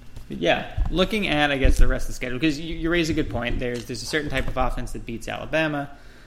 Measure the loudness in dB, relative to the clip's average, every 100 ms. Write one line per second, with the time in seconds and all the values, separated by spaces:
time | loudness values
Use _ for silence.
0 | -14 -14 -12 -2 0 0 -2 -2 0 0
1 | 0 0 0 0 2 4 6 8 8 8
2 | -2 -4 -6 0 0 0 -4 -4 0 2
3 | 2 0 -2 -4 -2 -2 -2 -4 -6 -8
4 | -4 -4 -2 -2 -2 0 0 -2 -4 -8
5 | -10 -10 -8 -8 -4 -2 0 -2 -8 -12
6 | -20 -20